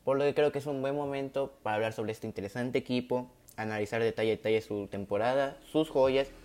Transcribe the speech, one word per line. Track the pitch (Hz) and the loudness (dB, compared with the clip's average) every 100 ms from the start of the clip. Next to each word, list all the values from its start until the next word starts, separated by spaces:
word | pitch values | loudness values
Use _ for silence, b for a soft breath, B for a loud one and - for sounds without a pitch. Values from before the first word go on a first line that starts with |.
por | - 139 | 0 2
lo | |
que | 143 | 2
creo | 139 147 | 4 2
que | 143 | 2
es | 139 | -4
un | 139 | -2
buen | 135 | -2
momento | 143 143 139 139 139 135 - | -2 -2 -4 -4 -4 -4 -6
para | 107 107 | -2 0
hablar | 110 | 0
sobre | 110 107 | -2 -4
este | 110 110 | -4 -6
interesante | - 98 123 123 127 | -6 -6 -4 0 -2
equipo, | 127 123 123 123 123 - - - | 0 -2 0 -2 -4 -14 -18 -8
analizar | 110 107 104 117 | -4 -2 -2 0
detalle | 113 113 110 | 0 2 0
a | 107 | 0
detalle | 107 110 | 2 0
su | - 104 101 | 0 -6 -6
temporada, | 101 98 101 120 135 139 - - | -6 -4 0 2 2 0 -4 -4
sus | 156 156 | -2 2
joyas | 139 131 135 135 - | 4 4 4 0 -4